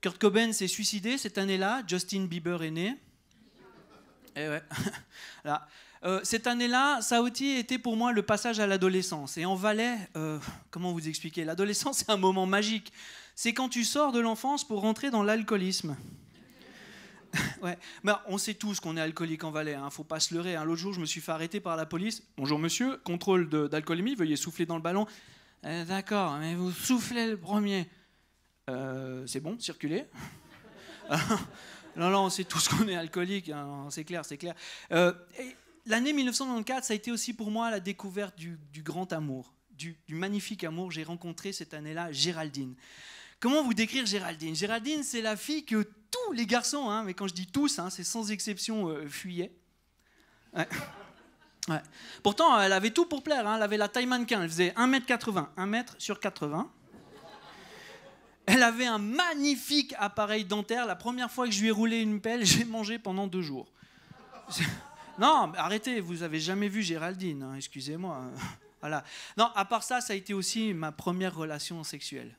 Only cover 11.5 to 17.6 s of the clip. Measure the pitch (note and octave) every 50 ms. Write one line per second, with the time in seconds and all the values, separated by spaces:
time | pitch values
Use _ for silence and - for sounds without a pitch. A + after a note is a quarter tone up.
11.5 | D#3+ E3+ G3 G#3 G#3 - - C#4+ C#4 - - - A3 G3 F#3 F#3+ F#3+ F#3+ F#3 F#3
12.5 | F#3+ G3+ G#3+ G#3+ A3+ A3 - - _ - - - - - - - _ - - A#3
13.5 | A#3 A#3+ C4 B3+ B3 A#3+ A#3 A3 - C#4+ D4+ C#4+ B3 A#3+ A#3 A#3 A3+ A3 - C4
14.5 | C#4+ C#4 - - A3 G3+ F#3+ A3 A3 - - C#4 A#3+ A3 G3+ G#3 G#3+ A3+ A3 G#3
15.5 | A3 G3+ F#3 F#3 F#3 - - D#3+ C#3+ - - - - - - - - - - -
16.5 | - - - - - - - - - - - - - - - - - - - -
17.5 | - -